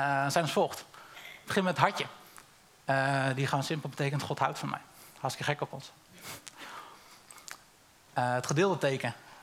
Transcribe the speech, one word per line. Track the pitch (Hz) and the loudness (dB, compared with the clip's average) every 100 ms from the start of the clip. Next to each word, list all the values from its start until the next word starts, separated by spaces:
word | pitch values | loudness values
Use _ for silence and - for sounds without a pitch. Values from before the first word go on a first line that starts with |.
| 139 139 139 | 2 2 4
zijn | 170 | 2
als | 156 | 2
volgt. | 208 160 - - - - - | 4 2 0 -14 -18 -18 -18
Ik | - - - | -16 -14 -2
begin | - | 2
met | 185 170 | 2 4
het | |
hartje. | 175 202 131 - - - - - - - - | 4 4 -6 -8 -20 -20 -20 -20 -20 -10 -2
Eh, | 135 135 139 135 131 | 2 2 2 2 2
die | 139 | 2
gewoon | 139 | 0
simpel | 135 160 143 | 0 -2 -4
betekent, | - 139 143 | -2 0 0
"God | - 147 | -2 0
houdt | 143 151 | 0 0
van | - | -6
mij." | - - - - - | -6 -8 -20 -20 -6
Hartstikke | 135 - - | -4 -2 -2
gek | 143 | -2
op | 139 | -2
ons. | 139 - - - - - - - - - - - - - - - - - - - - - - - | -8 -14 -18 -20 -18 -14 -14 -14 -16 -16 -14 -16 -18 -20 -20 -20 -20 -16 -16 -18 -20 -20 -20 -8
Eh, | - 123 | 0 2
het | 123 - | 2 2
gedeelde | 143 196 160 | 4 4 4
teken, | 143 131 120 - - - | 2 0 -2 -6 -12 -18